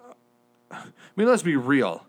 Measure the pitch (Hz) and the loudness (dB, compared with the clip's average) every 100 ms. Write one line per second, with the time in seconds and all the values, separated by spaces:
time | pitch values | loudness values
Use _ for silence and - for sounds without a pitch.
0 | - - _ _ _ _ - - - _ | -20 -20 _ _ _ _ -20 -20 -20 _
1 | - - 233 240 165 139 123 139 98 82 | -12 -2 2 2 2 -2 2 0 0 -6